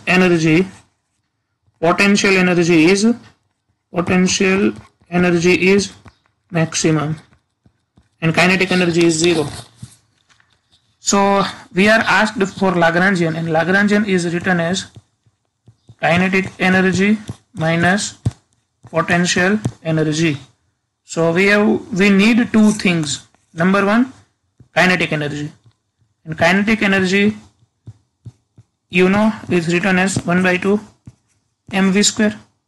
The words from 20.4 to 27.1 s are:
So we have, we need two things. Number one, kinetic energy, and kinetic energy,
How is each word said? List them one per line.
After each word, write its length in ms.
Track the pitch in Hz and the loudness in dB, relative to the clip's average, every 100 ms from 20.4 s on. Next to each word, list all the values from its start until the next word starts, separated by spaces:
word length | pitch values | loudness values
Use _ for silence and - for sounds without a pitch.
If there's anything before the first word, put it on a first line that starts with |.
| - _ _ _ _ _ | -10 _ _ _ _ _
So 300 | - - 165 | -10 -2 0
we 140 | 170 196 | 2 2
have, 440 | 208 220 214 - 180 | 2 2 0 -4 0
we 140 | 202 | 2
need 420 | 196 214 240 240 | 4 4 2 2
two 180 | 220 214 | 2 2
things. 560 | 214 190 170 147 - - _ _ | 2 -2 -2 -4 -8 -12 _ _
Number 320 | 165 180 196 | -4 0 0
one, 300 | 196 220 262 - _ _ _ _ - 165 | 2 0 0 -4 _ _ _ _ -8 0
kinetic 360 | 185 175 160 | 0 0 -2
energy, 400 | 156 147 147 151 - _ _ _ _ _ _ | -4 -6 -8 -10 -14 _ _ _ _ _ _
and 140 | 160 151 | -12 -2
kinetic 460 | 170 190 208 220 | 0 0 0 0
energy, 520 | 208 196 185 | 0 0 0